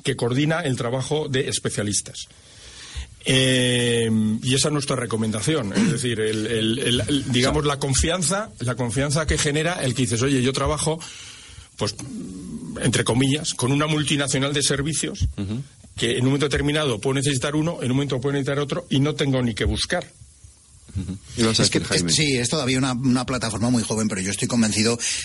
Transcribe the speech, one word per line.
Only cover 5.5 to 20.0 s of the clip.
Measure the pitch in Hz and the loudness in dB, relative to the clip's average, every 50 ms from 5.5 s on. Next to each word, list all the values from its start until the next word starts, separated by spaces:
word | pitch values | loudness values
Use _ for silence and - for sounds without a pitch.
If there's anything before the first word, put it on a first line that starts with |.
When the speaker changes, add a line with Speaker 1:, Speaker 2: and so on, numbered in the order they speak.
| 160 147 110 98 - | 0 0 -2 0 0
Speaker 1:
es | 196 220 180 135 | 2 2 2 2
decir, | 127 127 123 113 107 | 0 -2 -2 0 0
el, | 110 110 107 110 107 | 0 0 0 -2 -2
el, | 113 117 110 110 113 117 135 | -2 0 0 0 0 0 0
el, | - 120 120 127 107 | 0 0 0 0 0
el, | - 147 135 120 123 | 0 0 0 0 0
digamos, | 120 123 123 139 147 156 143 | 2 2 2 2 2 2 2
la | 147 139 135 | 0 0 0
confianza, | 147 139 127 - 165 160 170 190 165 139 196 202 220 208 - - | 0 0 2 2 2 2 0 0 0 0 0 -2 -2 -6 -8 -6
la | 123 123 120 | -4 -4 -2
confianza | 127 123 120 107 139 139 151 135 165 156 | -2 -2 -2 0 0 0 0 0 0 0
que | - 160 143 | 2 0 2
genera | - 147 139 156 156 170 175 - | 2 0 0 2 0 0 -2 0
el | 139 127 110 | -2 -2 0
que | 131 123 | 0 0
dices, | - 120 113 | 0 0 0
"Oye, | 131 143 139 127 120 | 2 2 2 4 2
yo | 131 127 | 2 0
trabajo, | 135 139 143 151 143 - 156 160 170 - - - - - - - - - - - - - - - | 0 0 0 0 0 0 -2 -2 -2 -6 -12 -16 -16 -18 -18 -20 -20 -20 -20 -20 -20 -20 -20 -6
pues, | - 107 - - - - - - - - - - - - - - - - - - - | -4 -4 -4 -4 -6 -10 -10 -10 -10 -10 -10 -10 -12 -10 -10 -10 -10 -10 -10 -6 -2
entre | - 127 104 120 - | 0 0 2 2 0
comillas, | - 113 127 135 135 139 151 165 - - | 2 4 4 4 4 2 0 0 -4 -2
con | - 127 120 | -2 0 2
una | 143 143 151 | 2 2 2
multinacional | 156 156 151 147 143 156 139 143 135 143 131 139 143 143 | 2 2 0 2 2 0 0 0 0 0 0 0 0 0
de | 147 | 0
servicios", | 135 - 143 135 139 160 147 - - - 202 - - - - | 2 2 2 0 0 -2 -2 -2 -4 -4 -2 -2 -2 -2 -2
Speaker 2:
Ujú. | 104 101 95 110 131 139 - - - - - - | -4 -4 -4 -4 -6 -6 -10 -16 -20 -20 -16 -6
Speaker 1:
que | - 117 117 | -2 -2 0
en | - - | 0 2
un | 123 | 2
momento | 131 139 139 151 | 2 2 2 2
determinado | 139 147 139 143 147 147 156 156 135 113 101 | 0 0 0 0 0 0 0 0 0 -2 0
puedo | - 135 135 | 0 0 0
necesitar | 139 135 147 139 120 156 147 147 | 0 0 0 0 0 -2 0 0
uno, | 156 156 170 165 - | 0 0 0 -2 -2
en | 135 123 | -2 0
un | 127 | 0
momento | 135 143 135 143 123 | 0 0 0 -2 -2
puedo | 127 143 143 | 0 0 0
necesitar | 143 131 143 139 147 | 0 0 0 -2 -2
otro, | 147 139 156 - - - | -2 -2 -4 -6 -4 0
y | - 131 | 2 2
no | 139 151 151 | 2 2 2
tengo | - 156 139 131 131 | 0 0 2 2 2
ni | 123 117 101 | 2 0 0
que | - 113 | 0 0
buscar. | 104 107 101 - - 175 175 | 0 0 -2 -2 -2 -2 -4